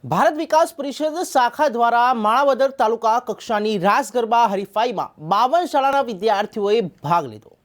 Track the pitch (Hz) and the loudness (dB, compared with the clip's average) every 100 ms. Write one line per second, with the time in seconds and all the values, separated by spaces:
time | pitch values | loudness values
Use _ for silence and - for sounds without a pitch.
0 | 127 165 294 311 320 311 330 - 277 - | -2 2 2 0 0 2 0 -2 -10 -4
1 | 311 311 370 277 240 - 294 226 233 233 | -6 -4 -2 0 0 0 -2 2 2 4
2 | 240 247 214 240 285 247 269 269 220 226 | 2 2 2 2 2 2 0 0 -2 0
3 | 226 233 247 202 - 214 214 208 185 226 | 0 0 -2 -10 -4 -2 -2 0 2 2
4 | 277 247 226 233 226 196 196 214 247 185 | 0 -4 0 2 2 0 -4 -2 -2 -2
5 | 135 - 156 196 247 330 349 285 269 277 | -8 -10 -2 0 2 2 0 0 2 0
6 | 247 190 220 202 208 226 202 220 185 _ | -2 -2 0 0 -2 -4 0 0 -2 _
7 | 143 175 139 107 - _ | -2 0 -2 -14 -20 _